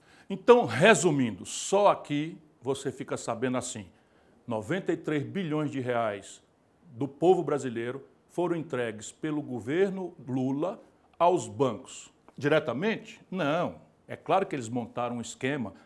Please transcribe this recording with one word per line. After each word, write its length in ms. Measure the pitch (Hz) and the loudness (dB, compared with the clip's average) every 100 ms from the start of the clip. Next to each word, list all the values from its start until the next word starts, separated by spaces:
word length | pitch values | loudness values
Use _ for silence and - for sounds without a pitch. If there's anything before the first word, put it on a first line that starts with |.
| _ - - | _ -20 -10
Então, 340 | 196 - 240 | -2 8 8
resumindo, 840 | 165 113 196 180 170 143 120 92 - | 8 4 6 8 6 4 2 -2 -10
só 440 | - - 190 202 | -8 0 4 4
aqui 480 | 151 - 147 156 180 - _ | 4 0 -4 -4 -10 -20 _
você 280 | 120 135 143 | -6 -4 -4
fica 280 | - 131 131 | -8 -8 -6
sabendo 400 | - 110 127 127 | -4 -2 -2 -2
assim, 280 | - 110 90 _ _ _ _ _ - | -4 -10 -14 _ _ _ _ _ -6
noventa 460 | 110 104 185 185 | -6 -2 -4 -2
e 40 | 170 | -2
três 240 | 160 151 | 0 -2
bilhões 480 | 120 180 170 151 147 | -2 -4 -2 -2 -2
de 120 | 131 | -4
reais 600 | 123 120 113 104 - - _ _ _ _ - | -2 0 0 -4 -10 -20 _ _ _ _ -18
do 140 | 120 139 | -8 -8
povo 380 | - 170 180 | 2 4 6
brasileiro 580 | 147 147 127 113 117 135 - _ _ | 4 -2 -2 -4 -6 -8 -12 _ _
foram 260 | - 175 170 | -2 0 0
entregues 560 | 160 123 117 107 110 | -2 -4 -4 -4 -12
pelo 300 | - 156 151 | -8 -4 -4
governo 720 | 131 123 107 160 196 190 175 - 131 | -4 -8 -2 0 0 0 -10 -12 -6
Lula 560 | 127 131 135 175 220 - _ _ - | -2 0 0 -4 -6 -16 _ _ 2
aos 320 | 170 180 110 | 4 4 0
bancos. 640 | 104 135 98 - - - _ - - | 0 0 0 -10 -18 -20 _ -20 -4
Diretamente? 840 | 139 156 147 120 208 175 - - - | 2 2 2 -2 -2 -2 -6 -20 -10
Não. 600 | 185 143 165 139 85 - _ - | -2 0 0 -2 -6 -20 _ -16
É 80 | 120 | -10
claro 300 | - 180 196 | 0 2 2
que 100 | 151 | -4
eles 140 | 110 | -4
montaram 480 | 123 113 - 120 120 | -4 -4 -4 -4 -4
um 40 | |
esquema 520 | 113 - 131 147 101 - | -8 -4 -2 -2 -4 -8